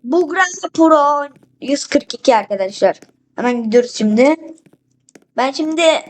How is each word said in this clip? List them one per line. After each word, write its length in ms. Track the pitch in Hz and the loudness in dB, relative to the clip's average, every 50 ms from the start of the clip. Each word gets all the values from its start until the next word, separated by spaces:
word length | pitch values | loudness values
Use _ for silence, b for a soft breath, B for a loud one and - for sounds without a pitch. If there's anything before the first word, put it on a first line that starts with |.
| - | -6
Bugra 380 | 247 311 359 339 285 349 381 370 359 - - - 339 - | -2 0 0 0 0 0 0 -2 -2 -2 -10 -12 -8 0
Pro 500 | 320 320 320 320 294 285 294 294 285 285 285 _ _ _ _ _ _ | 2 4 4 6 4 4 2 0 -2 -4 -8 _ _ _ _ _ _
yüz 260 | - 254 285 - - | -4 -4 -4 -4 -4
kırk 280 | - - 285 - _ 240 | -2 -4 -4 -4 _ -16
iki 220 | - - 262 233 | -2 0 2 2
arkadaşlar. 640 | 214 202 - 202 190 190 196 208 - 196 185 - - - _ _ _ _ _ _ | 2 0 -4 -6 -6 -6 -6 -4 0 0 0 0 -2 -14 _ _ _ _ _ _
Hemen 260 | - 233 247 247 240 | -4 -4 -2 -2 -2
gidiyoruz 320 | 226 220 226 247 240 - - | -4 2 2 2 2 0 -4
şimdi. 420 | - 214 214 214 233 262 294 320 330 - - - _ _ _ _ _ _ _ _ _ _ _ _ - _ _ - | -2 -2 0 2 4 4 4 2 0 -4 -20 -20 _ _ _ _ _ _ _ _ _ _ _ _ -20 _ _ -6
Ben 160 | 220 254 269 | -4 -4 -4
şimdi 300 | 269 - 311 311 320 330 330 320 302 - - | -4 -4 -6 -4 -2 0 2 2 2 0 -4